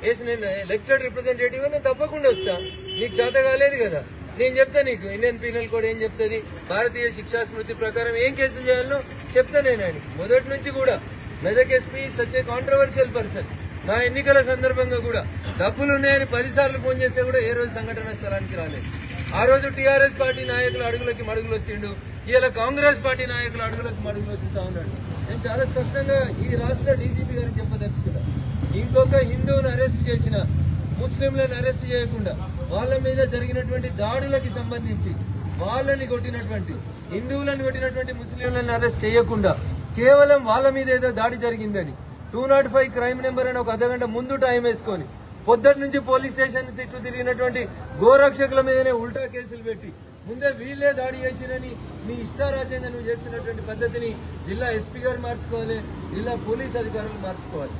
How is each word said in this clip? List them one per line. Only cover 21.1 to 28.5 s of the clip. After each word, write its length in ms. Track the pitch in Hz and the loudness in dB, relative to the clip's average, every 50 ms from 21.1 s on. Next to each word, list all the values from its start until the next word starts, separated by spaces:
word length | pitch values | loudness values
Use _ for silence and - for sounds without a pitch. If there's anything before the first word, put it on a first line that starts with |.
| 233 233 233 | -4 -4 -6
మడుగులు 320 | 208 220 220 220 226 220 | -4 -4 -4 -2 -2 -4
వచ్చిండు, 340 | 214 - - 208 202 208 202 196 - - - - - - 196 | -4 -4 -6 -6 -6 -6 -8 -8 -10 -12 -12 -12 -12 -6 2
ఇవాళ 180 | 240 254 254 254 | 4 4 4 4
కాంగ్రెస్ 580 | - 226 226 247 277 277 294 294 285 247 - | 2 0 -2 0 0 4 4 4 4 4 0
పార్టీ 200 | 269 254 254 254 | 0 0 0 -2
నాయకుల 360 | 247 247 240 240 240 240 233 | -4 -2 -4 -4 -4 -4 -4
అడుగులకి 400 | 226 220 226 226 226 240 220 - | -4 -4 -4 -4 -6 -6 -6 -6
మడుగులు 280 | 214 214 208 202 208 208 | -6 -6 -4 -4 -4 -6
వస్తుతా 320 | - - - - - 196 | -6 -6 -6 -4 -4 -4
ఉన్నాడు. 300 | 185 185 175 170 165 - - - - - - - - - | -4 -4 -6 -6 -6 -6 -8 -8 -8 -8 -8 -6 -6 -6
నేను 140 | 220 233 214 240 | -6 -4 -4 -2
చాలా 180 | 220 262 539 | 0 0 0
స్పష్టంగా 540 | 254 - 523 247 - - 554 539 - 554 269 523 494 - - - | 0 0 -2 -2 -2 -2 -2 0 2 2 2 2 0 -2 -2 -2
ఈ 40 | - 508 | 0 0
రాష్ట్ర 380 | - 480 240 - - - 285 269 | 0 0 0 0 0 2 2 2
డీజీపీ 420 | 262 - - - - - - 247 240 | 2 2 0 0 0 -2 -2 -2 -2
గారికి 200 | - - - - | -2 -2 -2 -2
చెప్పదలుచుకున్నా, 600 | - - 220 208 202 202 190 - - - - - - - - - - - | -2 -2 -2 -2 -2 -4 -4 -2 -4 -2 -2 -2 -4 -2 -4 -4 -4 -4